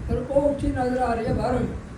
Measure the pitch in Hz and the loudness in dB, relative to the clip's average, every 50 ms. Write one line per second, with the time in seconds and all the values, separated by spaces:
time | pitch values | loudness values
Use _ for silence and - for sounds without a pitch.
0 | - 220 233 254 254 277 277 285 285 294 285 285 294 285 269 262 247 247 254 262 | -2 -2 -2 -2 0 2 2 4 4 4 2 2 0 0 0 0 0 0 2 0
1 | 254 240 226 226 226 262 226 226 226 247 254 240 - - - - - - - | 0 0 0 0 0 0 0 0 2 0 0 0 0 -2 -4 -8 -10 -12 -12